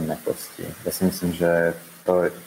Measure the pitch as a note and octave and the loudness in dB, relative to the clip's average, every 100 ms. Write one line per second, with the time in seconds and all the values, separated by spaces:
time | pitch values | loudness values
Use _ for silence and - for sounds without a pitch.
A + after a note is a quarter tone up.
0 | D#2 D2+ - - - - - E2 - - | -4 -4 -4 -6 -10 -12 -12 -6 -6 0
1 | F#2 - F2 E2+ E2+ E2+ E2+ E2 - - | 0 2 -2 2 4 4 2 0 -12 -6
2 | - F2+ F2 - | 2 4 2 -2